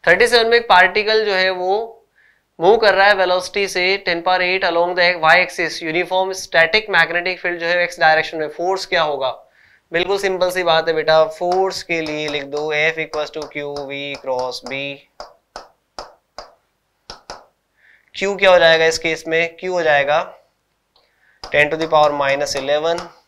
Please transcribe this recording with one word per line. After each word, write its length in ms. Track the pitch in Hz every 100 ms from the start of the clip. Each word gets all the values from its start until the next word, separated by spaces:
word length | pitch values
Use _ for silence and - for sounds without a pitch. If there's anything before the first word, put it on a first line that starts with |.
थर्टी 220 | - 180 233
सेवन 200 | 233 226
में 100 | 233
एक 120 | 233
पार्टिकल 560 | 180 185 208 208 220
जो 100 | 214
है 160 | 190 190
वो 420 | 185 180 208 226 - _ _ _ _ _ -
मूव 180 | 170 226
कर 180 | 214
रहा 120 | 190 196
है 80 |
वेलोसिटी 520 | 196 180 180 180 208 196
से 280 | 190 180 196
टेन 240 | 190 170
power 200 | 175 180
eight 200 | 180 185
along 280 | 185 170 175 175
the 80 | 175 175
y 120 | 156 175
axis, 440 | 175 - 165 165
यूनिफॉर्म 500 | 165 170 175 185 190
स्टैटिक 540 | 185 - 170 165 214 214
मैग्नेटिक 500 | 180 160 170 175 180
फील्ड 180 | 180 175
जो 60 | 170
है 160 | 175
एक्स 160 | 175 170
डायरेक्शन 380 | 165 156 160 165
में, 100 | 151
फोर्स 380 | 151 175 190 -
क्या 160 | 175
होगा? 280 | 156 139 131 - _ _ _ _ _
बिल्कुल 260 | 165 180 196
सिंपल 320 | 196 185 180
सी 120 | 180
बात 260 | 170 160 160
है 60 |
बेटा, 300 | 156 156 160
फोर्स 580 | 160 - 175 185 190 175
के 180 | - 165
लिए 280 | 156 151 151
लिख 160 | 147
दो 180 | 139 147 156
F 240 | 151 160 160
equals 360 | 156 156 147
to 80 | 156 147
Q 260 | 151 147 143 139
V 100 | 139 143 139
cross 380 | 135 127 127 123 123
B। 100 | 135 139 139 _ _ - _ _ - - _ _ - - _ _ - - _ _ _ _ _ _ - _ - _ _ _ _ _ _ _
Q 240 | - 196 196
क्या 120 | 190
हो 80 | 180
जाएगा 280 | 165 160 160
इस 120 | 160
केस 260 | 170 160 160
में, 280 | 165 165 165
Q 120 | 185
हो 140 | 180
जाएगा 360 | 160 143 139 151 185 - _ _ _ _ _ _ _ _ _ _
ten 300 | - 147 147
to 80 | 156
the 80 | 160
power 240 | 160 151
minus 420 | 143 139 139 143 139
eleven। 460 | 135 147 160 170 170 _